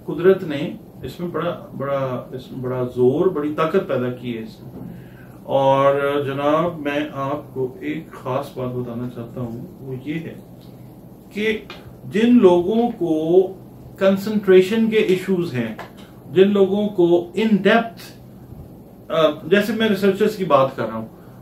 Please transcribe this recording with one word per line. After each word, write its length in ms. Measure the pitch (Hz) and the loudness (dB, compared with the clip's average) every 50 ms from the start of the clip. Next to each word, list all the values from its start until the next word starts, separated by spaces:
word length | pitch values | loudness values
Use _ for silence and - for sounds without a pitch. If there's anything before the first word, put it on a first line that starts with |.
| - | -12
कुदरत 360 | - 160 170 175 190 190 185 185 | -10 -6 0 4 4 4 4 0
ने 360 | 160 143 139 156 - - - - - - - 131 | -4 -6 -6 -6 -6 -8 -12 -16 -20 -18 -16 -14
इसमें 280 | 131 - - 175 170 165 | -14 -10 -10 -8 -6 -6
बड़ा, 180 | 156 165 175 | -4 -4 -4
बड़ा, 800 | 170 - - - - - 135 139 139 135 135 131 123 123 - - 135 | -6 -8 -12 -14 -10 -8 -6 -4 -2 -2 -2 -4 -4 -6 -8 -10 -14
इसमें 280 | 123 - - - 135 127 | -14 -14 -12 -12 -8 -6
बड़ा 220 | 127 127 127 123 | -6 -4 -4 -4
जोर, 440 | - - 123 123 127 139 156 180 190 | -4 0 2 2 2 4 2 0 0
बड़ी 260 | 170 147 143 151 147 | 0 0 -4 -4 -2
ताकत 260 | - 160 156 202 196 | -2 -2 0 0 0
पैदा 300 | 131 - 139 123 123 123 | 0 0 -2 -4 -4 -4
की 220 | 120 - 127 123 113 | -6 -8 -8 -8 -8
है 100 | 110 110 | -8 -10
इसमें। 480 | 110 - - - - - - - - - - - - - - - - - - - | -12 -16 -18 -18 -18 -16 -16 -16 -16 -16 -16 -18 -20 -20 -20 -20 -20 -20 -18 -6
और 760 | - 127 135 135 135 135 135 139 139 139 143 143 143 143 143 135 | -2 0 2 4 4 4 6 4 4 4 2 2 0 0 0 -2
जनाब, 560 | 131 139 139 143 147 151 165 170 175 165 156 143 | -2 -4 -2 0 2 2 2 0 0 -4 -4 -4
मैं 240 | 143 143 147 151 147 | -4 -2 -2 -4 -4
आपको 680 | 139 139 135 135 147 147 - - - 131 131 123 - - 139 | -6 -6 -6 -4 -4 -6 -8 -10 -8 -6 -6 -6 -8 -8 -8
एक 280 | 147 151 160 - - | -8 -6 -8 -8 -12
खास 440 | - - - 131 127 135 - - - 131 | -16 -12 -8 -6 -4 -4 -6 -6 -8 -8
बात 120 | 127 123 | -8 -6
बताना 380 | 123 123 123 117 117 117 123 123 | -6 -6 -8 -8 -8 -8 -8 -8
चाहता 320 | - 120 117 113 - 127 | -10 -12 -12 -12 -10 -10
हूँ, 380 | 123 117 113 123 165 185 - - | -8 -8 -8 -10 -12 -14 -16 -16
वो 140 | 135 135 131 123 131 | -14 -12 -12 -10 -8
ये 80 | 143 160 | -8 -8
है 220 | 165 - 113 - - - - - - - - - - - - - - - - - - - - - | -8 -8 -10 -12 -16 -18 -20 -20 -20 -20 -20 -20 -20 -20 -20 -20 -20 -20 -20 -20 -20 -20 -12 -8
कि 340 | 202 214 220 214 - - - - - - - - - - | -4 -2 -2 -2 -4 -6 -12 -18 -18 -18 -20 -20 -18 -14
जिन 340 | 131 131 202 233 240 247 240 | -4 0 2 4 6 6 8
लोगों 480 | 196 180 175 175 170 185 220 226 240 240 | 8 8 6 6 4 2 2 2 0 0
को 320 | 233 - 175 156 156 156 160 160 175 185 190 185 - - - - - - - - - - | -2 -4 -2 -2 0 0 0 4 4 4 4 4 0 -10 -18 -20 -20 -20 -20 -20 -6 0
concentration 880 | 190 196 196 196 - 220 214 208 - 190 185 185 185 185 220 226 226 214 | 2 2 2 2 0 -2 -2 0 4 6 6 6 6 6 2 0 0 2
के 80 | 220 | 2
इश्यूज 580 | 214 - - 185 180 - 190 190 170 170 120 123 | 2 2 2 0 0 0 -2 -2 -2 -2 -2 -4
हैं, 220 | 123 113 110 107 - - - - - - - - - - - 135 | -4 -6 -6 -8 -12 -14 -16 -18 -20 -20 -20 -20 -20 -18 -2 2
जिन 160 | 170 196 202 | 4 4 4
लोगों 380 | 202 202 196 185 196 208 208 | 6 4 2 2 2 0 -2
को 460 | 202 - - 175 170 170 175 175 - - | -2 0 2 4 4 4 2 0 -2 -2
in 120 | 196 220 220 | -2 2 2
depth, 540 | 214 180 - 196 220 226 226 - - - - - - - - - - - - - - - - - - - - - - - - - | 2 2 4 4 4 4 2 0 -6 -14 -18 -20 -20 -20 -20 -20 -20 -20 -20 -20 -18 -18 -18 -20 -20 -20 -20 -20 -20 -20 -10 -4
अ, 380 | 147 160 160 151 147 - - 165 | 2 2 4 4 2 0 0 2
जैसे 240 | 185 208 202 240 214 | 2 2 2 2 0
मैं 160 | 214 226 220 | 0 0 0
researchers 480 | 202 185 196 202 190 - 220 202 - | 0 2 2 2 2 2 0 0 0
की 80 | 190 185 | -2 0
बात 300 | 160 - 139 135 131 - | 2 4 4 4 2 0
कर 60 | - 113 | -4 -6
रहा 140 | 107 113 | -6 -6
हूँ, 140 | 113 110 - - - - - - - | -8 -10 -10 -14 -18 -20 -20 -20 -20